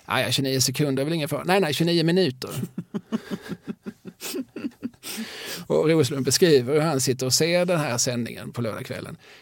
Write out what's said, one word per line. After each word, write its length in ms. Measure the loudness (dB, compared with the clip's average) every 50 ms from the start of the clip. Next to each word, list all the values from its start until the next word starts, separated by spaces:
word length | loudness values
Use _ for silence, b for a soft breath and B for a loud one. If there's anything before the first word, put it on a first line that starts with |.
| B
"Ja, 160 | B 0 0
ja, 100 | 2 2
tjugonio 280 | 0 0 0 2 2 2
sekunder 400 | 2 2 2 0 0 0 2 0
är 40 | 0
väl 80 | -2 -2
ingen 160 | -2 -2 -2
fara." 140 | -4 -2 0
"Nej, 160 | 2 2 4
nej, 140 | 4 2 2
tjugonio 300 | 2 2 2 4 4 4
minuter." 460 | 4 4 4 4 2 0 -4 -8 -8 -6
<laughs> 140 | -6 -8 -8 -8 -12 -12 _ -10 -12 -8 -6 -8 -8 -6 -6 -12 -10 -8 -10 -12 -10 -10 -12 -12 -12 -12 -16 -16 _ -16 -20 -18 -14 -12 -10 -8 -8 -10 -10 -10 -10 -10 -10 -10 -10 -12 -12 -12 _ B B B -10 -10 B B B B B B -10 -4 B
Och 220 | 0 2 4 4
Roslund 360 | 4 4 4 2 0 -2 -2
beskriver 480 | 0 2 4 6 6 6 6 4 4 2
hur 80 | 2
han 200 | 2 2 0 0
sitter 240 | 0 0 0 0 0
och 80 | 0 2
ser 320 | 2 2 4 2 2 2
den 140 | 2 2 0
här 180 | 0 0 0 0
sändningen 540 | 0 -2 -2 -4 -4 -6 -8 -10 -12 -10
på 100 | -6 -4
lördagskvällen. 560 | -4 -4 -4 -6 -8 -8 -8 -8 -8 -10 -12 -16 B B B B